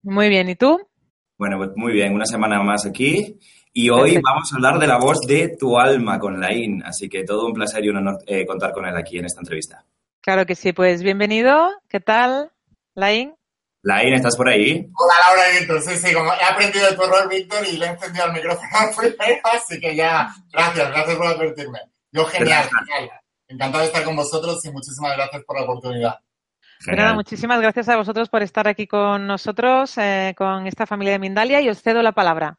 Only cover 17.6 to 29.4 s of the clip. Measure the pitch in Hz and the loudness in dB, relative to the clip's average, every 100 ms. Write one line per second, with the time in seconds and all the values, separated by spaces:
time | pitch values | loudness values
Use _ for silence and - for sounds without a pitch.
17.6 | 196 165 170 175 180 175 170 165 165 170 | -4 -4 -6 -6 -10 -4 -4 -2 -4 -6
18.6 | - 214 214 220 233 226 214 240 226 233 | -2 0 0 0 -2 0 0 2 2 0
19.6 | - 160 165 156 160 160 110 101 _ 160 | -2 -6 -4 0 0 0 -2 -6 _ 0
20.6 | 170 165 139 151 160 165 170 160 156 151 | 0 0 -2 -2 -2 -2 -2 -2 -4 -6
21.6 | 143 117 - _ _ 151 160 - 117 156 | -12 -12 -18 _ _ -2 -2 0 2 2
22.6 | 139 113 - 143 - - _ _ _ 127 | 2 -2 0 -2 -2 -16 _ _ _ -6
23.6 | 135 156 160 165 156 156 143 160 170 165 | -4 0 0 0 -2 -2 -2 -4 -4 -6
24.6 | 151 139 131 131 147 139 139 143 - 139 | -8 -12 -12 -8 -4 -4 -4 -8 -10 -6
25.6 | 127 120 123 120 117 - _ _ _ _ | -6 -6 -6 -4 -4 -4 _ _ _ _
26.6 | _ _ - 190 220 220 202 214 233 240 | _ _ -4 0 2 0 -6 -8 -2 2
27.6 | 220 240 226 226 202 220 233 220 202 - | 2 0 0 0 0 -4 -2 -2 0 0
28.6 | 214 208 202 208 202 202 196 196 | 0 -2 -4 0 0 0 -2 -4